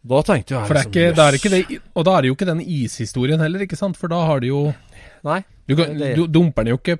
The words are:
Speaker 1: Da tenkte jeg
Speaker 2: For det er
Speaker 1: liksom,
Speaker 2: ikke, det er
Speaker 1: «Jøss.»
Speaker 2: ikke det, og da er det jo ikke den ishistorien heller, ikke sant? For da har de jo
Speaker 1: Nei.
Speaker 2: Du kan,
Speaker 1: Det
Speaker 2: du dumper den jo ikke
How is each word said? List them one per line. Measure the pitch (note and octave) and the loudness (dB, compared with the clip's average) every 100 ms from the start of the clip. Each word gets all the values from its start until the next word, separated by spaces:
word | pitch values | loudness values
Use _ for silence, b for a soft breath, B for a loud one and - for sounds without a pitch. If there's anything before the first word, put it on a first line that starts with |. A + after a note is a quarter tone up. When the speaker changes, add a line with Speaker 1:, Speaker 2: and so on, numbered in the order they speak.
| A#2+ | 0
Speaker 1:
Da | C3 | 0
tenkte | D#3 D#3 - | 2 0 0
jeg | C3 G#2 | -6 0
Speaker 2:
For | |
det | D3+ | 0
er | G#2+ | 0
Speaker 1:
liksom, | |
Speaker 2:
ikke, | E3+ E3+ D#3+ | 2 2 6
det | |
er | D3 | 4
Speaker 1:
«Jøss.» | C#3 | 4
Speaker 2:
ikke | G#3+ | 2
det, | F#3+ - - - F3+ | 0 0 -10 -8 -2
og | E3 | 2
da | F#3 | 2
er | |
det | C3 | 2
jo | C3+ | 0
ikke | F#3 | -2
den | D#3+ | -4
ishistorien | F3 D#3 A2 - A2+ B2+ B2+ D#3 | -4 -4 -4 -6 -8 -2 0 0
heller, | D#3 F#3 | 0 -4
ikke | G3 E3 | -6 -6
sant? | G3+ E3+ | -6 -6
For | F3 | -4
da | E3+ D#3+ | -2 0
har | C#3+ | 0
de | B2 | 0
jo | C#3+ D3 - B B B B C#3+ | 0 -2 -4 B B B B -4
Speaker 1:
Nei. | F3 - - - | -4 -6 -18 -2
Speaker 2:
Du | |
kan, | D3 D#3+ D3 | 0 0 -2
Speaker 1:
Det | C#3+ | -2
Speaker 2:
du | B2+ E3 | -2 2
dumper | D#3+ E3+ A#2+ | 4 2 0
den | A2+ B2 | -2 -2
jo | |
ikke | - | -2